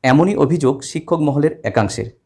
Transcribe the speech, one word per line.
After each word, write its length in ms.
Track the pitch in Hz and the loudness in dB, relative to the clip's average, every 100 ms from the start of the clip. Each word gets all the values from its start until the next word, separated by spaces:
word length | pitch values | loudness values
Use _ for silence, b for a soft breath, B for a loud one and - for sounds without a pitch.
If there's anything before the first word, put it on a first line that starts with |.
এমনই 320 | 131 139 180 208 | 4 4 4 2
অভিযোগ 320 | 139 165 127 139 - | 0 2 0 -2 -6
শিক্ষক 280 | 170 - 165 147 | -10 -4 -2 0
মহলের 260 | 139 151 156 113 | 0 0 -2 -2
একাংশের। 380 | - 101 - 107 _ | 0 -2 -4 -10 _